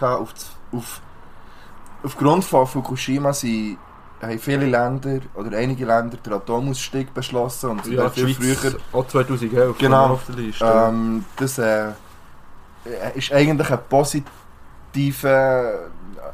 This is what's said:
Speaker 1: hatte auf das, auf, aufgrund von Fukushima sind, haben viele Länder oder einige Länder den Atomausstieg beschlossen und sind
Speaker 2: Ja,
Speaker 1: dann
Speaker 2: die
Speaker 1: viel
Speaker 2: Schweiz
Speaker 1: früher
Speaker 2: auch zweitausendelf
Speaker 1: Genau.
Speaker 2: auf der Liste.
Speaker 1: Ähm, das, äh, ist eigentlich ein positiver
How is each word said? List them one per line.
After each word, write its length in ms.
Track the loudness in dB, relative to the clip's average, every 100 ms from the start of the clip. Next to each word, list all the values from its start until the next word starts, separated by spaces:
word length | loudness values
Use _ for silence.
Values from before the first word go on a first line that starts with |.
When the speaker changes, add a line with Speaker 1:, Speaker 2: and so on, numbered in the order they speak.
Speaker 1:
hatte 180 | 0 0
auf 140 | -2
das, 180 | -10 -14 -14 -10
auf, 280 | -8 -8 -12 -16 -18 -18 -18 -18 -18 -18 -16 -16 -12
aufgrund 400 | -10 0 2 4
von 220 | 4 2 2
Fukushima 640 | 0 -4 -4 -2 0 0
sind, 460 | 0 -2 -2 -4 -8 -14 -20 -20 -12
haben 180 | -8 -6
viele 280 | -2 0 2
Länder 520 | 2 2 -2 -4 -4 -6
oder 220 | -10 -6 -2
einige 260 | -2 0
Länder 320 | 2 2 2 -6
den 160 | -6
Atomausstieg 800 | -6 -2 -2 -2 -4 -4 -4 -4
beschlossen 580 | -6 -4 -2 -2 -4 -4
und 140 | -4
sind 100 | -2
Speaker 2:
Ja, 100 | 0
Speaker 1:
dann 80 | 0
Speaker 2:
die 180 | 2 0
Speaker 1:
viel 20 | 2 0
Speaker 2:
Schweiz 40 | 0
Speaker 1:
früher 200 | 0 -2 -2
Speaker 2:
auch 160 | -2 0
zweitausendelf 720 | 2 2 0 0 4 4 4
Speaker 1:
Genau. 280 | 6 8 6
Speaker 2:
auf 140 | 4 -2
der 100 | -6
Liste. 280 | -6 2
Speaker 1:
Ähm, 600 | 4 6 6 4 0 -2 -4
das, 240 | -4 -2 0
äh, 320 | 2 2 0 -6 -16 -20 -20 -20 -20 -20 -20 -18 -12 -8 -6 -6
ist 160 | 2
eigentlich 360 | 4 6 4 2
ein 120 | -2 2
positiver 1900 | 2 4 0 -6 -12 -20 -20 -20 -20 -8 -2 -2 0 4 4 4 2 0 -4 -8 -12 -12 -12 -12